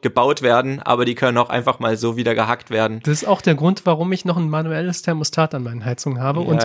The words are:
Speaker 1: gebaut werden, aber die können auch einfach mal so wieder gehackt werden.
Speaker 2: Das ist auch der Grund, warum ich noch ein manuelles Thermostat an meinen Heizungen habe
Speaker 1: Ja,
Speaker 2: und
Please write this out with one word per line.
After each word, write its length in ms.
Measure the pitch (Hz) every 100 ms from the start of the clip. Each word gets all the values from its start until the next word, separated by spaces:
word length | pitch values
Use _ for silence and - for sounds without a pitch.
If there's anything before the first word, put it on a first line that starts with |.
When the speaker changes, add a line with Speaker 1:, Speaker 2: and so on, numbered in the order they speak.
Speaker 1:
gebaut 420 | 120 - 127 147
werden, 360 | 127 120 131 139
aber 220 | - 120 120
die 100 | 120
können 240 | 131 120
auch 100 | 120
einfach 300 | 120 123 120
mal 180 | 113 110
so 180 | 117 117
wieder 200 | 117 113
gehackt 340 | 113 120 -
werden. 300 | 110 110 110 147
Speaker 2:
Das 180 | 151
ist 40 | -
auch 140 | 190
der 140 | - 143
Grund, 320 | 160 196 185
warum 240 | 160 175
ich 120 | 185
noch 140 | 185 170
ein 140 | 160
manuelles 500 | 156 160 156 180 165
Thermostat 540 | - 160 156 - 156 139
an 80 |
meinen 200 | 120 117
Heizungen 380 | 113 120 147 127
habe 200 | 131 156
Speaker 1:
Ja, 40 | 170
Speaker 2:
und 140 | 156